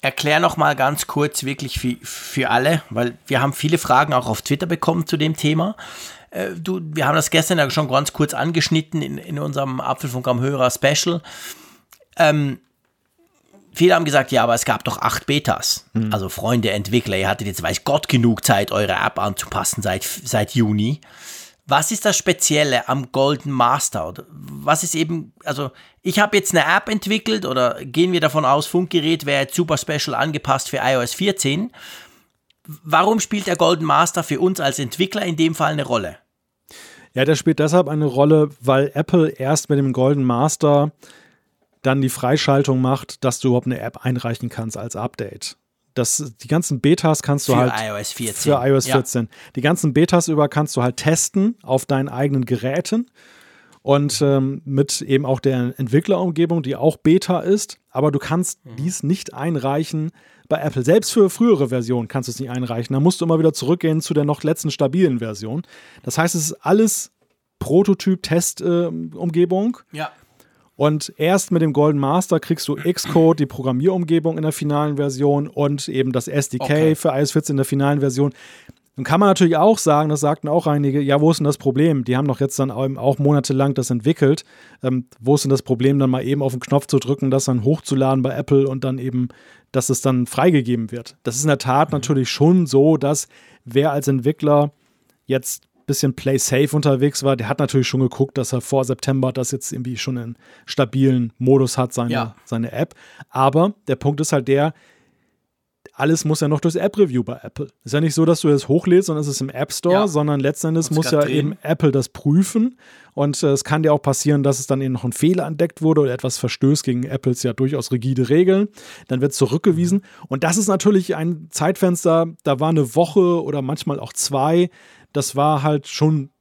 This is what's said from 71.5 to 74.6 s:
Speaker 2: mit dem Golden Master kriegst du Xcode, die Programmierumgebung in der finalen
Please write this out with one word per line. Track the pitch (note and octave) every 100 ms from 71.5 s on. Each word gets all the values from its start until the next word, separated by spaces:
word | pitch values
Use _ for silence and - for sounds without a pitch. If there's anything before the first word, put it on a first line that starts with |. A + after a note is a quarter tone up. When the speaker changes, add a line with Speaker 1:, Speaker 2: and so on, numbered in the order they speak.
Speaker 2:
mit | E3+
dem | D#3+
Golden | C#3 D3 D3
Master | C#3 E3 F#3 E3
kriegst | - E3 -
du | C#3+
Xcode, | D#3+ F3 - E3 D#3+ D#3+
die | C#3+
Programmierumgebung | - C3 B2+ E3 F#3+ E3+ E3 D#3+ E3
in |
der | D#3
finalen | D#3